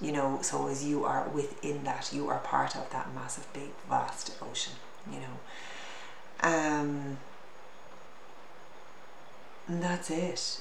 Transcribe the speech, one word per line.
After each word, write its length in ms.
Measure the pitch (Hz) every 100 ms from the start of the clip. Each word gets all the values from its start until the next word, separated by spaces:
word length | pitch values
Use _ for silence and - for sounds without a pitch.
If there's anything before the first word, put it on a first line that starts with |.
you 120 | 147
know, 260 | 147 135 135
so 260 | - 139 143
as 160 | 139
you 200 | 143 147
are 240 | - 135 -
within 560 | 147 139 - 147 143
that, 260 | 135 135 -
you 160 | 143 143
are 100 | 131
part 380 | - 139 135 143
of 140 | 143
that 240 | 131 -
massive, 360 | 131 127 - -
big, 180 | 143 139 - -
vast 460 | 127 123 - - -
ocean, 320 | 123 120 127 127 - - -
you 80 | 139
know. 200 | 131 123 - - - - - - - - - -
Um, 760 | 165 165 151 151 147 143 139 135 - - - - - - - - - - - - - - - - - - - - - - - - -
and 140 | 175
that's 280 | 175 175 -
it. 500 | 160 180 - - -